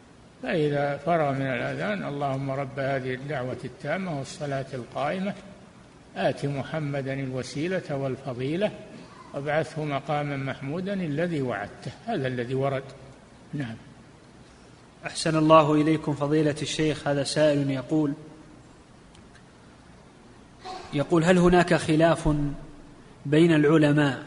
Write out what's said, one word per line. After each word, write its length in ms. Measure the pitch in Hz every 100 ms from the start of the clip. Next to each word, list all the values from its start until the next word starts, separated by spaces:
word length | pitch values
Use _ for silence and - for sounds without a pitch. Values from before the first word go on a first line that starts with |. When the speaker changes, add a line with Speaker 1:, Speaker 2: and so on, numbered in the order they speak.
| - - - -
Speaker 1:
فإذا 540 | 254 185 151 143 143 143
فرغ 360 | - 170 147
من 140 | 135 135
الأذان: 580 | 120 131 135 180 202
"اللهم 460 | 143 143 143 135 139
رب 280 | 135 131 131
هذه 360 | 135 135 127
الدعوة 440 | 127 143 143 127 127
التامة 540 | 127 - 147 180 185 143
والصلاة 480 | 135 - 147 135 135
القائمة، 600 | 131 113 131 143 190 196 - - - - - - - - 190
آت 300 | 175 - 143
محمدا 680 | 139 127 160 147 139 135
الوسيلة 840 | 135 135 127 120 143 170 185 - 139
والفضيلة، 760 | 135 123 143 120 131 170 208 - - - - - -
وابعثه 500 | 143 143 151 151 -
مقاما 520 | 151 139 - 147 147 139
محمودا 580 | 135 - 139 165 190
الذي 480 | 196 170 143 175 156
وعدته". 500 | 127 101 104 - - - -
هذا 200 | 208 131
الذي 280 | 123 120
ورد. 300 | 131 139 135 139 - - - - - -
نعم. 220 | 147 120 110 - - - - - - - - - - - - 165
Speaker 2:
أحسن 300 | - 165 156
الله 380 | 151 160 151
إليكم 400 | 151 151 156 160
فضيلة 420 | 139 143 156 151 147
الشيخ. 460 | 135 - 156 139 147
هذا 160 | 143
سائل 460 | 135 151 151 143 139
يقول، 420 | 135 127 156 147 147 - - - - - - - - - - - - - - - - - - - - - - - - - - -
يقول: 320 | 147 139 175
هل 140 | 165 185
هناك 360 | 175 180 175
خلاف 640 | 160 - 156 165 151 156 147 143 143 - - - - - - 143
بين 280 | 151 170
العلماء 680 | 156 147 160 147 147 143 127